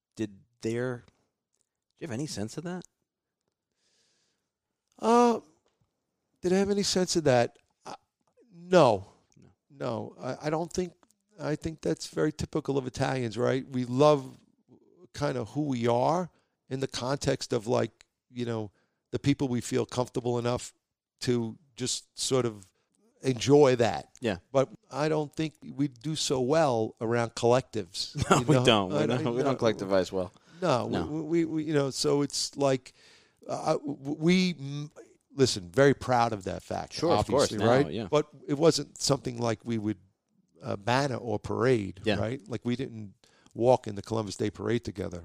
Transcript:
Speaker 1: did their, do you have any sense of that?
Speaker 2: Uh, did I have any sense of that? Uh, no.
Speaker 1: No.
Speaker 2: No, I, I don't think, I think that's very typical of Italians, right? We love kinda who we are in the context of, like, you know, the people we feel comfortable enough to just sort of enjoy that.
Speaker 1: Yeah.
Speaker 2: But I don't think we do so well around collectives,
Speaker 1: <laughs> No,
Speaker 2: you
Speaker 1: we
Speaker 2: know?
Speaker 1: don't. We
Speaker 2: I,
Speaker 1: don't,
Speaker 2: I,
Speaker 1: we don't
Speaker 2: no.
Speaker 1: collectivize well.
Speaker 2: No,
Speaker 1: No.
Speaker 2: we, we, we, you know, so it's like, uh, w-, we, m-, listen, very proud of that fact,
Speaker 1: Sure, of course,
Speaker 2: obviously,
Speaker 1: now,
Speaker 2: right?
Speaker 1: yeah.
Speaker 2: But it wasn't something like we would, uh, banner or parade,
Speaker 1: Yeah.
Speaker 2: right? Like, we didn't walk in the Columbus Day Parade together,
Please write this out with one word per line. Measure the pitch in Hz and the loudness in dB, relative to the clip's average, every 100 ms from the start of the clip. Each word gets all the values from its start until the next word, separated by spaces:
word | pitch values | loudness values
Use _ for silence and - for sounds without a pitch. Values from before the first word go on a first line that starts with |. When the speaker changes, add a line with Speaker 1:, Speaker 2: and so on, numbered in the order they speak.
| _ - | _ -8
Speaker 1:
did | 107 98 _ _ | -8 -10 _ _
their, | 113 117 127 123 - | -6 -4 -4 -8 -14
do | _ _ _ _ _ _ _ _ _ | _ _ _ _ _ _ _ _ _
you | 165 | -10
have | |
any | 117 151 | -8 -8
sense | - 107 - | -8 -10 -10
of | 175 | -10
that? | 180 - _ _ _ _ _ _ _ _ _ _ _ _ _ _ _ _ _ _ _ _ _ | -12 -14 _ _ _ _ _ _ _ _ _ _ _ _ _ _ _ _ _ _ _ _ _
Speaker 2:
Uh, | 220 240 240 226 - _ _ _ _ _ _ _ _ _ | 4 6 6 2 -6 _ _ _ _ _ _ _ _ _
did | 180 | 0
I | 185 | 2
have | 196 | 2
any | 202 | 0
sense | 196 190 180 180 | 0 0 0 2
of | 143 | 4
that? | 123 120 _ _ _ - | 4 2 _ _ _ -18
Uh, | - _ _ _ _ 247 175 | -18 _ _ _ _ _ -20
no. | 175 180 135 101 98 _ _ _ | 4 8 8 6 -2 _ _ _
Speaker 1:
No. | - _ _ 139 | -20 _ _ -8
Speaker 2:
No, | 135 110 110 - | -6 -6 -8 -10
I, | 131 135 147 | -10 -6 -4
I | |
don't | 156 175 | -4 -4
think, | - 180 - _ _ _ 196 | -6 -8 -10 _ _ _ -10
I | 143 151 | -6 -4
think | 165 156 | -6 -6
that's | 175 160 - | -4 -4 -6
very | 165 156 | -2 -2
typical | - - 165 - 135 | -2 -4 -4 -2 -4
of | 127 | -4
Italians, | - 135 131 120 107 | -4 -2 -2 -4 0
right? | 120 131 131 | 0 0 -2
We | 127 123 | -4 -2
love | 123 147 147 131 123 _ _ _ 127 _ _ - - | 4 6 4 0 -16 _ _ _ -20 _ _ -20 -6
kinda | 147 131 110 | -4 -4 -6
who | 147 | -6
we | 151 123 117 | -4 -2 0
are | 120 131 165 175 _ _ _ - | 2 2 0 -4 _ _ _ -12
in | 135 | -8
the | 135 | -6
context | - 123 139 - 135 - | -6 -4 -2 -2 -2 -2
of, | 123 107 | -4 0
like, | 123 117 - _ _ _ | 0 0 -6 _ _ _
you | 123 120 | -8 -6
know, | 113 107 _ _ _ _ | -4 -6 _ _ _ _
the | 123 | -2
people | 143 139 139 | 0 0 0
we | 120 | -2
feel | - 131 117 | -2 -2 -2
comfortable | - 123 127 117 120 | -4 -4 -4 -4 -2
enough | 120 123 - - _ _ _ _ | -2 -4 -8 -18 _ _ _ _
to | - 123 113 110 _ - | -2 0 -2 -10 _ -8
just | 123 - - - | -6 -6 -8 -8
sort | - 135 120 | 0 0 0
of | 104 95 _ _ _ _ _ | -4 -16 _ _ _ _ _
enjoy | 139 123 104 143 139 123 | -4 0 6 8 8 6
that. | 110 76 - - | 2 0 -8 -6
Speaker 1:
Yeah. | 117 92 - | -4 -4 -2
Speaker 2:
But | 135 131 110 _ | 0 0 -4 _
I | 131 156 | -4 -2
don't | 156 147 | -2 -4
think | - 156 - 151 131 | -6 -6 -8 -12 -4
we | 143 | -4
do | 120 151 156 | -6 -8 -4
so | - 131 | -2 -2
well | 127 156 151 117 110 - | 2 2 2 2 -2 -4
around | 113 120 117 - | -2 -2 -2 0
collectives, | 117 123 - 107 90 - - 147 | 4 4 2 -6 -8 -8 -8 -4
Speaker 1:
<laughs> | - | 2
No, | 170 | 2
Speaker 2:
you | |
Speaker 1:
we | 123 131 | 4 4
Speaker 2:
know? | 123 | 6
Speaker 1:
don't. | 110 92 | 4 4
We | - | 0
Speaker 2:
I, | 151 | 0
Speaker 1:
don't, | - 120 | 0 -2
Speaker 2:
I, | |
Speaker 1:
we | 120 | 0
don't | - 127 | -2 0
Speaker 2:
no. | 117 | 0
Speaker 1:
collectivize | 98 98 98 92 | 0 0 2 2
well. | 95 90 - _ 165 | -2 -6 -10 _ -4
Speaker 2:
No, | 180 123 110 | 0 0 0
Speaker 1:
No. | 101 - | -4 -4
Speaker 2:
we, | 156 | -6
we, | 156 170 160 | -2 0 0
we, | 160 | -2
you | 156 | 0
know, | 147 139 | 0 0
so | - 147 143 | 0 2 2
it's | 143 - - - | 0 -2 -6 0
like, | 139 135 - - - _ _ _ - | 2 2 -4 -20 -20 _ _ _ -10
uh, | 135 - | -4 -2
w-, | 160 294 143 135 156 | -2 -4 -8 -8 -2
we, | 160 185 185 151 | 2 2 2 -4
m-, | 135 143 147 - - _ _ | -8 -10 -12 -16 -20 _ _
listen, | 139 131 104 87 | 2 2 2 -2
very | 87 139 127 | 4 4 4
proud | - 123 117 | 0 2 2
of | 107 | -2
that | 92 87 | -6 -10
fact, | - 95 85 | -8 -8 -8
Speaker 1:
Sure, | - 160 | -2 0
of | 127 107 | 2 2
course, | 139 127 | 2 2
Speaker 2:
obviously, | 107 113 | 2 4
Speaker 1:
now, | |
Speaker 2:
right? | 127 104 | 4 2
Speaker 1:
yeah. | 92 104 | -4 -2
Speaker 2:
But | 151 151 139 - | -2 -2 -8 -6
it | 139 | 2
wasn't | 160 147 - - | 4 2 -2 -6
something | - 135 131 120 | -2 -2 -2 -4
like | 117 110 | -4 -4
we | 120 113 | -4 -4
would, | 104 104 _ _ _ _ _ _ | -4 -6 _ _ _ _ _ _
uh, | - 101 | -10 -6
banner | 98 127 143 113 | 0 0 0 -4
or | 113 104 | -6 -6
parade, | - 104 123 120 98 90 | -4 0 2 2 0 -6
Speaker 1:
Yeah. | 110 101 | -2 -2
Speaker 2:
right? | 107 131 - | -2 -6 -8
Like, | 110 120 | -8 -4
we | 120 | -4
didn't | 131 113 104 - _ _ _ - | -6 -10 -16 -18 _ _ _ 0
walk | 120 123 - | 4 4 2
in | 98 | -10
the | |
Columbus | - 110 107 - | -4 -4 -4 -4
Day | 107 | -4
Parade | - 101 117 | -4 -2 -2
together, | - 92 92 87 | -4 -8 -8 -10